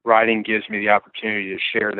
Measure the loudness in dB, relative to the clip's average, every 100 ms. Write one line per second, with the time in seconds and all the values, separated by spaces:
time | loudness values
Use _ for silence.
0 | 2 4 4 2 0 -4 -4 -4 2 0
1 | 0 -8 -6 -4 -6 -6 -4 -2 -2